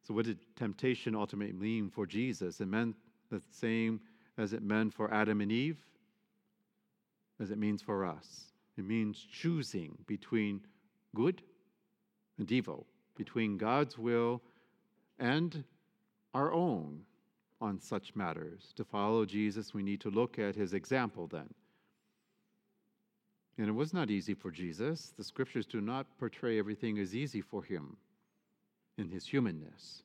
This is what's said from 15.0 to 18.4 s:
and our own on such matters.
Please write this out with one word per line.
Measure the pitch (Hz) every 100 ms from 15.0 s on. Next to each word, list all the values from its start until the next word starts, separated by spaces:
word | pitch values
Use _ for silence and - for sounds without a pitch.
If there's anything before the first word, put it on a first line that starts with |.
| _ _
and | 123 147 170 156 135 _ _ _ _ _ _
our | 131 147
own | 170 180 104 76 73 - _ _ _ _ _
on | 110 95
such | - 104 - 107
matters. | 92 80